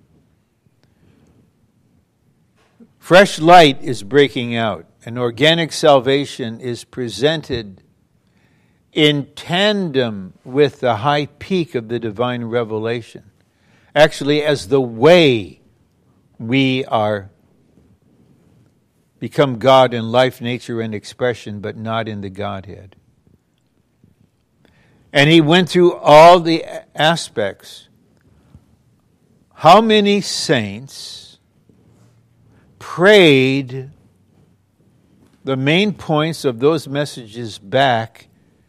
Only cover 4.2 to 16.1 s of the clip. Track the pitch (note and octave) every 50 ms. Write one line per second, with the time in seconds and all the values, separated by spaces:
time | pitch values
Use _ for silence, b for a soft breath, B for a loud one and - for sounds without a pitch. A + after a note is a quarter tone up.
4.2 | C#3+ C3 - C#3 A#2+ A#2+ A#2 A#2 A2+ G#2+ F#2+ D#2+ E2+ _ _ _ _ A#2 A#2 B2
5.2 | B2 A#2+ A#2 A#2 C#3+ D#3 E3 E3+ E3 C#3 - - - D#3 C#3+ C3+ A2+ C3 C3+ C#3+
6.2 | C#3 - - - B2+ A2+ A#2 A#2 C3 B2 A#2+ A2+ - _ - C3 B2+ A#2 G2 G2
7.2 | C3 D3+ E3 D#3 - - C3+ A#2 G#2+ G2+ F#2+ - _ _ _ _ _ _ _ _
8.2 | _ _ _ _ _ _ _ _ _ _ _ _ _ _ - D#3+ D3+ D3 D3 C#3+
9.2 | B2+ - _ - - - E3+ F3+ G3+ G#3+ G#3 G3+ F#3+ E3 C3 C3+ B2 A#2 G#2+ G2+
10.2 | F#2 F2+ - _ _ B2+ B2 C#3+ D3 C3+ - - B2+ B2 A#2 G2+ A#2+ D3 D3 D3
11.2 | D3 - _ - - - F#3+ F3+ D#3 - - B2 A2+ A2 A#2+ A#2 A#2 A2 G2 G#2
12.2 | B2 B2 B2 A#2+ A#2 A2 A2+ A#2+ A#2 G#2+ A2 G#2+ A2 A2+ A#2 B2 A2+ - - -
13.2 | - _ _ _ _ _ _ _ _ _ _ _ _ _ - D3 D#3 D#3 - -
14.2 | C#3 C#3 D3 D3+ D3 D3+ D3 B2 F2+ G2 C3+ C#3 C3 A#2 A2+ A2 B2 D#3 F3+ F3+
15.2 | E3 C#3 B2 A2 F#2+ D#2 - _ _ _ _ _ _ _ _ _ _ _